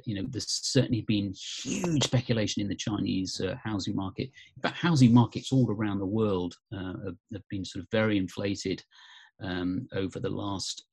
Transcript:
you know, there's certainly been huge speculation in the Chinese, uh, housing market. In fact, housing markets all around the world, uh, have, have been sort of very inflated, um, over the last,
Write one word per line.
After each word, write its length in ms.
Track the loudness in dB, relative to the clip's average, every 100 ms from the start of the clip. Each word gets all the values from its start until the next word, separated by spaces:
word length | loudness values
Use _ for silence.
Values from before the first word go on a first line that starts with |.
| -4
you 100 | -4
know, 100 | -4
there's 200 | -6 -4
certainly 520 | -4 2 2 4 0
been 320 | 0 0 -2
huge 720 | -6 -10 -8 -6 -2 0 2 2
speculation 560 | 2 2 0 0 -2
in 80 | -2
the 60 | -4
Chinese, 680 | -4 -2 0 0 -2 -2
uh, 140 | -4 -4
housing 320 | -4 -2 -2
market. 380 | -2 -4 -6 -8 -10 -20 -4
In 60 |
fact, 160 | -4 0
housing 360 | 2 8 10
markets 380 | 10 6 0 0
all 180 | 2 2
around 300 | 2 0 0
the 60 | 0
world, 500 | 2 2 2 -2 -8 -12
uh, 200 | -8 -8 -8
have, 140 | -8 -10 -12
have 100 | -14 -8
been 160 | -8 -8
sort 180 | -10
of 60 | -2
very 260 | 2 4 2
inflated, 640 | 0 -2 -2 -2 -2 -4 -8 -20 -20 -20 -20 -12
um, 420 | -6 -2 -2 -2 -4
over 300 | -4 -4 -4
the 80 | -4
last, 560 | -4 -4 -4 -6 -8 _